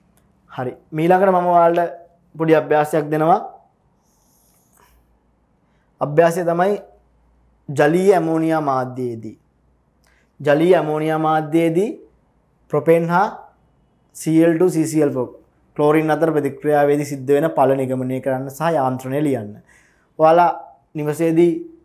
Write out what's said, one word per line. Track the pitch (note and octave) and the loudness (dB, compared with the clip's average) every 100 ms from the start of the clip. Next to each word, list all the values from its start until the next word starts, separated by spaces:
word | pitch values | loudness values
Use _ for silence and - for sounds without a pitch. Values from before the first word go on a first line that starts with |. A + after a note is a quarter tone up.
| _ _ _ _ _ | _ _ _ _ _
හරි. | - B2+ - _ D#3 | -10 -10 -12 _ -4
මීළඟට | E3 F#3 G3 | 0 2 2
මම | F3+ F3 | 2 2
ඔයාලට | F3 E3+ E3+ E3+ - - _ _ | 4 4 2 -2 -6 -20 _ _
පොඩි | D#3 D#3+ D#3 | -6 2 2
අභ්‍යාසයක් | D3 D3+ D3+ D#3+ D3 | 4 0 0 -2 -2
දෙනවා. | D3+ D#3 G3+ - - _ _ _ _ _ _ _ _ _ _ _ _ _ _ _ _ _ _ _ _ _ _ _ _ | -2 2 0 -2 -16 _ _ _ _ _ _ _ _ _ _ _ _ _ _ _ _ _ _ _ _ _ _ _ _
අභ්‍යාසය | C#3+ D3+ E3+ F3+ E3+ | -2 2 2 2 -2
තමයි | E3+ G3 G#3 - _ _ _ _ _ _ _ - | 0 0 -2 -8 _ _ _ _ _ _ _ -10
ජලීය | C#3+ D3+ F3 F#3+ F3+ | 0 2 4 2 2
ඇමෝනියා | D#3+ D#3+ D#3+ D#3+ C#3+ | 0 -2 -2 -2 -2
මාධ්‍යයේදී. | C3 B2+ B2 B2 A2+ A2 - _ _ _ _ _ _ _ _ _ _ | -4 -4 -8 -8 -10 -14 -20 _ _ _ _ _ _ _ _ _ _
ජලීය | D3 D3 F3 F3 | 0 2 4 2
ඇමෝනියා | D3+ D3+ D#3 D#3 | 2 -4 -2 -2
මාධ්‍යයේදී | D#3 D#3 D3+ E3 E3 E3 A3 - - _ _ _ _ _ _ | 0 -2 0 0 0 0 -2 -6 -18 _ _ _ _ _ _
ප්‍රොපේන් | D3 D3+ E3+ E3+ | -2 2 2 2
හා | F3 A3 - - _ _ _ _ _ _ - | 0 -2 -4 -20 _ _ _ _ _ _ -10
සී | D#3 D#3+ | 0 2
එල් | E3 E3 | 4 2
ටූ | F3+ D#3+ | 0 0
සී | D3 | -2
සී | D#3 C#3+ | 0 0
එල් | B2+ | -2
ෆෝ | A#2+ - _ _ _ - | -6 -10 _ _ _ -2
ක්ලෝරින් | D3 D#3 D#3 | 2 2 2
අතර | D3+ E3 D3+ | 0 0 0
ප්‍රතික්‍රියාවේදී | C3+ C#3 D3 D3 D3 D3 C#3 | -4 -4 -2 2 2 0 -4
සිද්ධ | C#3 C3 C#3+ | -8 -2 0
වෙන | D#3 D#3 | 0 0
ඵල | C3 C3+ | 0 0
නිගමනය | B2+ B2+ B2+ C3 | -2 -4 -6 -6
කරන්න | C3+ B2+ C#3 | -4 -4 -6
සහ | C3+ E3 D#3 | -6 -2 0
යාන්ත්‍රණය | C3 B2+ C3 C#3 D3 | -2 -4 -6 -4 -2
ලියන්න. | B2+ G#2 A2 _ _ _ _ _ - | -4 -8 -16 _ _ _ _ _ 0
ඔයාලා | D#3 E3+ E3+ - - _ _ D3+ | 4 4 2 -2 -12 _ _ -8
නිවසේදී | D3 D3 E3 D#3+ F3 D#3+ - - | -6 -2 0 4 2 0 -8 -20